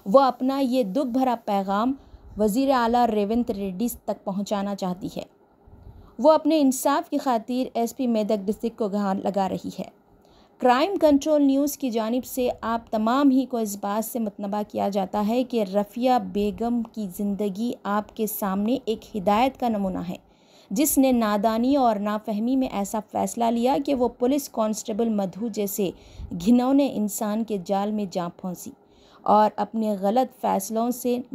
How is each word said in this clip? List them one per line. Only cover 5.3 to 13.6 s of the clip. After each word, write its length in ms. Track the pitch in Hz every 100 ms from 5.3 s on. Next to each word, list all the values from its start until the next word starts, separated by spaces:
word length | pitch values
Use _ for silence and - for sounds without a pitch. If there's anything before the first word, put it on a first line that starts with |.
| _ _ _ - - - - - -
वो 120 | 277
अपने 280 | 311 294 320
इंसाफ 500 | 269 254 294 294 -
की 100 | 285
खातिर 520 | 277 233 226 247 277 233
एसपी 300 | 233 - 247
मेदक 300 | 226 208 214
डिस्ट्रिक्ट 380 | 190 202 233 226
को 100 | 214
गुहार 280 | 208 196 196
लगा 280 | 196 196 190
रही 240 | 180 180 -
है। 120 | - - _ _ _ _ _ -
क्राइम 360 | 247 247 359 359
कंट्रोल 460 | 302 277 311 302
न्यूज़ 340 | 277 269 285 -
की 120 | 262
जानिब 320 | 226 220 247
से 240 | - - 247 -
आप 220 | 220 233 -
तमाम 380 | 220 220 262 285
ही 140 | 262 254
को 140 | 233